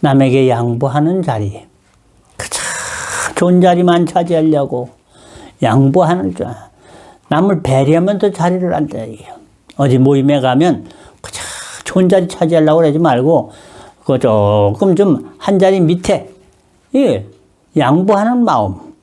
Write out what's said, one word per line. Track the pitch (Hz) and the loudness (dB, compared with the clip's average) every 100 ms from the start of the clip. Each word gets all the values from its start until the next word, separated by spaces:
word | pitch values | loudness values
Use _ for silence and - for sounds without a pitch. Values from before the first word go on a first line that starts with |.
남에게 | 151 135 135 131 131 | 2 2 2 2 2
양보하는 | 117 120 120 135 135 151 190 | 0 -2 -2 -2 0 -2 -2
자리. | 175 117 104 98 - _ _ _ _ _ _ _ | -4 -4 -6 -8 -18 _ _ _ _ _ _ _
그저 | - - - - - - - - - - | -10 -8 -8 -10 -10 -12 -10 -8 -8 -2
좋은 | 175 180 | 2 4
자리만 | 180 180 180 170 165 | 4 2 2 2 0
차지하려고 | 185 170 170 156 151 139 123 123 _ _ _ - - - _ | -2 0 0 2 0 -2 -6 -10 _ _ _ -20 -20 -20 _
양보하는 | 123 113 135 131 165 175 190 | 0 2 2 2 2 0 -4
자. | - 98 110 - _ _ - - - _ | -6 -10 -10 -18 _ _ -20 -20 -20 _
남을 | 147 190 180 | 0 0 0
배려하면서 | 123 135 139 160 180 202 208 | 0 0 2 2 0 0 -2
자리를 | 185 170 180 180 | -2 -2 -2 -2
앉아, | 170 151 123 | -4 -4 -8
이게요. | 113 107 - - - _ _ - | -12 -16 -20 -20 -20 _ _ -2
어디 | 139 127 | 0 4
모임에 | 131 139 135 143 | 4 2 2 2
가면 | 131 127 175 - - - - _ | 2 2 2 0 -6 -20 -20 _
그저 | - - - - - - | -18 -14 -14 -16 -16 -16
좋은 | - - 185 | -4 0 2
자리 | 190 180 | 2 0
차지하려고 | - 170 170 156 156 | -4 0 2 2 2
그러지 | 165 147 | 2 2
말고, | 165 123 127 160 101 - - - - _ | 0 0 2 0 -2 -14 -20 -20 -20 _
그 | - 131 | -4 0
조금 | 127 107 101 104 101 104 196 | 2 2 2 2 2 0 0
좀 | 175 202 147 - - | 2 2 0 -4 -10
한 | - 202 | -2 2
자리 | 190 196 | 2 2
밑에, | 165 175 180 185 - - _ _ _ _ _ | 0 0 -2 -4 -6 -20 _ _ _ _ _
예, | 262 269 120 101 - _ _ _ - | -2 0 0 -6 -20 _ _ _ -2
양보하는 | 147 151 190 202 214 247 | 0 2 2 0 0 0
마음. | 233 139 101 92 - - | 0 0 -2 -6 -16 -20